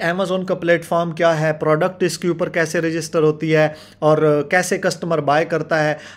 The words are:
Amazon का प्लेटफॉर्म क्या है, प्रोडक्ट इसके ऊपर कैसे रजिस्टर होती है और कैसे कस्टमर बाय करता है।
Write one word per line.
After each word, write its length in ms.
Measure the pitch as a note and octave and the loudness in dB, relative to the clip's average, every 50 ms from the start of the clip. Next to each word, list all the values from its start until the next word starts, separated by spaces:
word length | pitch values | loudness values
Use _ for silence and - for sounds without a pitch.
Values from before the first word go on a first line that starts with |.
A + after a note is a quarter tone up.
| F3 | -2
Amazon 420 | E3 F3 F#3+ F#3+ F3 F#3 F#3+ F#3 F#3+ | -4 -2 -2 -2 -2 -2 -4 -2 -4
का 60 | F3 | -4
प्लेटफॉर्म 560 | F3+ E3+ E3+ E3+ D#3+ D#3+ - F3 E3+ E3+ E3+ | -2 2 0 0 0 0 -2 -2 -2 0 -2
क्या 200 | D#3 E3+ E3+ E3 | -2 2 2 2
है, 220 | D#3+ D3+ D#3 D#3+ D3+ | 2 2 0 -2 -2
प्रोडक्ट 500 | D#3 D#3 D#3 D#3 D#3 F3+ F3+ F#3 - F#3 | 0 0 0 2 2 2 -2 0 -2 -2
इसके 260 | E3+ - - - F3 | -2 -2 -2 -4 -4
ऊपर 200 | D#3+ E3 F3+ F3 | -2 -2 -4 -2
कैसे 300 | F3+ F3 D#3+ D#3+ F3+ F3 | 0 -2 -2 0 -2 -2
रजिस्टर 420 | D#3+ E3 D#3+ E3 D#3 - - E3 | -2 -2 -4 -4 -6 -4 0 2
होती 300 | D#3 D#3 D3+ D3+ E3 D#3 | 2 2 2 0 0 0
है 240 | D#3 D#3 D3+ D3+ D3+ - - - - - | 2 2 2 2 0 -8 -20 -20 -10 0
और 460 | D#3+ D3+ D#3 D#3 D#3 D3+ D3 D3 C#3+ D3 | 2 2 4 4 4 2 2 2 0 2
कैसे 260 | F#3 F#3 F3+ - G3+ | 0 0 2 0 -4
कस्टमर 440 | - - F#3 - - F#3 E3 E3 D#3 | 0 0 -2 -2 -2 -4 -2 -2 0
बाय 240 | C#3+ C#3 D3 D#3+ - | 2 2 2 2 2
करता 320 | E3 E3+ D#3 D#3 - E3 | 0 -2 -4 -2 -2 0
है। 220 | D#3 D3+ D3+ D3 D3+ - - - | 0 0 0 -2 -4 -10 -20 -20